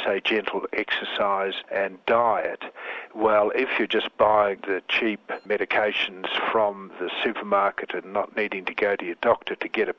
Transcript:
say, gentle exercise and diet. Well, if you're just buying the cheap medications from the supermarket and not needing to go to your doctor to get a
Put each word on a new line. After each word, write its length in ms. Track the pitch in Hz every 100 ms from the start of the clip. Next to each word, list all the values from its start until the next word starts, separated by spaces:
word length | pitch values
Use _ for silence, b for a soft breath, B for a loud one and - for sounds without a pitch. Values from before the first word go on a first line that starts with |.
say, 160 | - 98
gentle 460 | - 110 95 98 -
exercise 880 | - 107 - 120 - 104 98 98 92 -
and 280 | 98 98 95 -
diet. 580 | 117 120 101 80 - - B B B B
Well, 380 | 110 110 107 104
if 240 | 120 131 -
you're 160 | 107 110
just 140 | - -
buying 480 | 104 107 104 98 -
the 140 | 92 -
cheap 460 | - 117 101 - - 98
medications 920 | 104 95 - 107 101 - 92 95 - -
from 380 | 113 104 98 95 -
the 100 | 87 -
supermarket 720 | 120 110 104 101 98 - -
and 180 | 90 90
not 220 | 101 98 -
needing 280 | 104 98
to 100 | 92
go 220 | - 104 98
to 80 |
your 160 | 87 85
doctor 340 | 120 113 -
to 140 | - -
get 200 | -
a 100 | 95